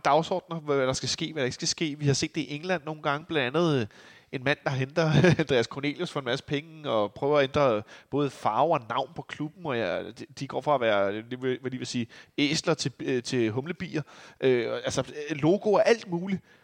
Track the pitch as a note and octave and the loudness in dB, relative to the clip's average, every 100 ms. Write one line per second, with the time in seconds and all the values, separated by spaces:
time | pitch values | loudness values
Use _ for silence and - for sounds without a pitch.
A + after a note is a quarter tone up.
0 | D3 D3+ E3 F3+ - E3 D3 C#3 C3 B2+ | 2 2 2 -4 -4 -8 0 2 2 0
1 | C3 - D#3+ D#3 B2+ - E3 - D#3+ D3+ | -4 -4 -4 -2 -4 -2 -4 -2 -4 0
2 | D3 C3+ D#3+ D#3+ C#3 D3 F#3 F3 D3 D#3 | 0 2 0 -4 -6 -6 -4 -4 -4 -4
3 | D3 C#3+ - D#3 B2 E3 F3 C3+ G#2 - | -2 -2 -2 -2 0 2 2 2 0 -8
4 | - - _ C3+ B2+ D3 D3 C3 C3+ E3+ | -20 -20 _ -4 -2 0 -2 -2 0 2
5 | D#3 D3 F3+ E3 D3+ B2+ - C#3 D3 C#3+ | 4 6 6 4 4 2 2 -2 -4 -4
6 | F3 D3 B2+ C3+ - C#3+ D#3+ D#3 D3 A2 | -6 -6 -4 -4 -4 -6 -6 -10 -2 0
7 | G2+ - C#3 D3 C3 D3 C3+ G#2+ - - | 0 -2 2 4 4 2 2 2 -2 -16
8 | _ C#3 C#3 - A#2 A2 D#3 D3+ A2 B2 | _ -2 -2 -2 -2 2 2 0 -2 -4
9 | - D#3 - - D3+ F#3+ D#3+ A#2 F#2 F2+ | -4 -10 -12 -10 -10 -8 -4 -2 -2 -2
10 | F#2 A#2+ - - C#3 C3 D3+ C#3 A2+ G2+ | -6 -12 -16 -12 -8 -4 0 2 4 4
11 | G2 G#2+ A#2 B2+ B2+ B2+ B2+ B2+ B2 B2 | 2 0 -8 -4 -4 -2 -4 -8 -6 -4
12 | A#2 - - - C#3+ D#3 - D#3 C3+ - | -4 -10 -10 0 2 2 0 0 -2 -4
13 | C#3+ B2+ - B2+ A2 B2 D#3 F3 F3+ D3+ | -2 -2 0 0 0 0 -6 -8 -6 -6
14 | - - - - C3 B2 A#2 A#2+ B2+ C#3 | -8 -14 -20 0 2 2 0 -4 -2 -4
15 | B2+ D3 D3 D3+ D3+ G3+ G#3+ G3 F3 A#3 | -4 -8 -8 0 2 4 4 4 4 2
16 | F#3+ E3+ F#3+ F#3+ - - | 0 -6 -4 -6 -8 -20